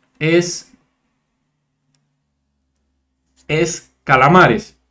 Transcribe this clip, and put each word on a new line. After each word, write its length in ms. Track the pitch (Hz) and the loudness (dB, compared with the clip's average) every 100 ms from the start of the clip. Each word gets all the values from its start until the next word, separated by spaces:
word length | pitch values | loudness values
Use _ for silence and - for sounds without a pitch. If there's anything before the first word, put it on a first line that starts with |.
| _ - | _ -8
es, 520 | 156 170 175 - - _ _ _ _ _ _ _ _ _ _ _ _ _ _ _ _ _ _ _ _ _ _ _ _ _ _ _ - | -2 -2 -2 -8 -18 _ _ _ _ _ _ _ _ _ _ _ _ _ _ _ _ _ _ _ _ _ _ _ _ _ _ _ -8
es 440 | 156 160 - _ _ | -4 -4 -8 _ _
Calamares, 720 | - 131 139 180 147 110 - _ _ | -2 2 4 4 2 0 -8 _ _